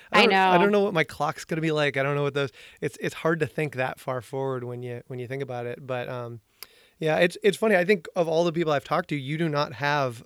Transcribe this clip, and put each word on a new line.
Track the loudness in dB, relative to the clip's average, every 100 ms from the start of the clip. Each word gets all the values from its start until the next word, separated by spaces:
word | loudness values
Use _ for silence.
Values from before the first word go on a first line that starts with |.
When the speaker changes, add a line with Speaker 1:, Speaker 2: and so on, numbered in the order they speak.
| 0
Speaker 1:
I | 4
Speaker 2:
don't, | 6 6 6
I | 6
Speaker 1:
know. |
Speaker 2:
don't | 6
know | 4
what | 2 2
my |
clock's | -2 -2 -4 -4 -6
gonna | -2
be | 0
like. | 2 2 0
I |
don't | 0 0
know |
what | 0
those, | 0 -4 -6 -20 -8
it's, | -8 -6
it's | -8 -2
hard | 0 0
to | -2
think | -4 -4 -2
that | -4 -4
far | -8 -8
forward | -6 -6 -4 -6
when | -8 -10
you, | -10 -12 -12
when | -10
you | -8
think | -8
about | -8 -8 -8
it. | -10 -8
But, | -8 -6
um, | -8 -10 -14 _ _ -20 _ _ -6
yeah, | 0 2
it's, | 2 2
it's | 0 2
funny. | 2 4
I | 4
think | 0 0 -2
of | 2
all | 2
the | 2
people | 0 0
I've | 0 0
talked | -2 -2
to, | -6
you | -4 -2
do | -2
not | 0 -2
have, | -2 0 0 0 -4